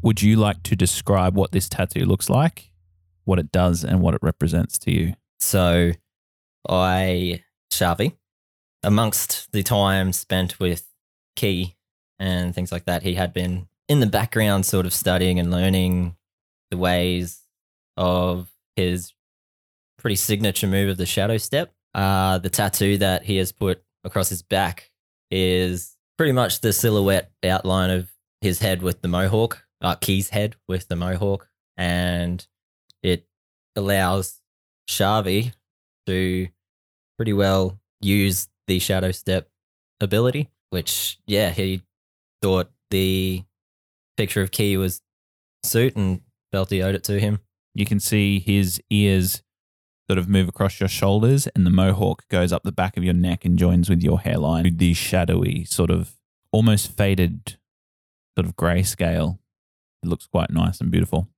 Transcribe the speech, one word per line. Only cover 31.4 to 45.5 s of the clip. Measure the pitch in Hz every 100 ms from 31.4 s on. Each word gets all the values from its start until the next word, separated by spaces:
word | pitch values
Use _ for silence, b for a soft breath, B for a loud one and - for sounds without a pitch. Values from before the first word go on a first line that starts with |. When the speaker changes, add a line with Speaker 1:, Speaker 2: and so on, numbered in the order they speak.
| - _ _ -
Speaker 2:
and | 90 87 90 87 87 90 - _ _ _ _ _
it | 95 87 _ _ _ _ _ -
allows | 98 98 92 95 92 - _ _ _ _ -
Shavi | - 196 110 92 101 120 - _ _ _ _ -
to | 92 92 92 92 _ _ _ _ _ _ -
pretty | 113
well | 101 98 95 92 95 _ _
use | 98 101 98 92 - _ -
the | 92
Shadow | - 92 92
Step | 90 - 92 - _ _ _ _ _
ability, | 101 104 123 143 147 _ _
which, | 92 - - - - -
yeah, | 101 98
he | 85 95 92 _ _ _ _ _ _
thought | 98 92 90 _ _
the | 98 92 95 95 90 92 _ _ _ _ _ _ -
picture | 104 -
of | 95
Key | - 101 95
was | 92 - _ _ _ _ _